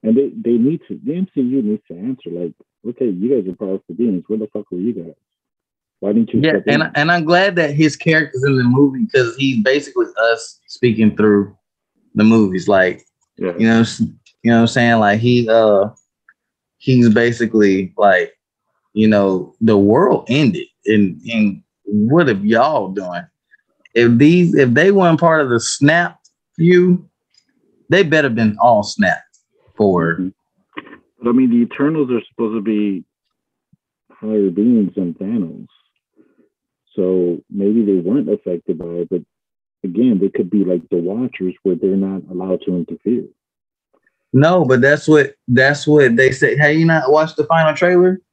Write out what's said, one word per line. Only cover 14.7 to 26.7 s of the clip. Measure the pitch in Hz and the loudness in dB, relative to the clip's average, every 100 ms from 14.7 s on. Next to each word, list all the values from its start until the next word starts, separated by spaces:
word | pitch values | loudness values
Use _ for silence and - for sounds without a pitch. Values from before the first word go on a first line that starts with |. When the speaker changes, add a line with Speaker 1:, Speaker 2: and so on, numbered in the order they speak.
| 127 117 113 | 2 2 2
Speaker 2:
Like, | 104 107 | 2 2
he, | 120 123 113 | 2 0 2
uh, | 113 110 101 104 - _ _ _ _ _ _ _ _ | 2 4 2 0 -6 _ _ _ _ _ _ _ _
he's | - 127 120 | 0 4 4
basically | 110 120 117 110 110 101 95 95 - | 4 0 -2 -2 2 2 2 -4 0
like, | 101 90 85 _ _ _ _ _ _ | 2 2 -2 _ _ _ _ _ _
you | 104 110 | 0 2
know, | 104 98 92 - _ | 2 0 -2 -6 _
the | 113 104 | 2 4
world | 101 120 214 180 - | 4 4 2 0 -2
ended, | 135 139 80 64 _ - | 0 0 -2 -10 _ 0
and, | 107 98 78 - | 2 0 -4 -8
and | 113 107 95 _ _ | -2 -2 -4 _ _
what | - 104 110 160 156 | -6 -2 2 2 2
have | 98 104 | 0 0
y'all | 113 139 147 95 | 0 0 -2 -6
doing? | 95 90 87 87 _ _ _ _ _ _ | -8 -8 -12 -14 _ _ _ _ _ _
If | 117 120 117 | 0 2 4
these, | 147 175 175 | 4 4 2
if | - 131 | 2 2
they | 120 185 | 2 2
weren't | 202 175 160 | 4 2 2
part | 170 160 | 2 0
of | 139 | 0
the | 117 | -2
snap | - - 143 165 175 - _ _ _ | -2 0 2 2 -2 -8 _ _ _
few, | - 165 | -2 2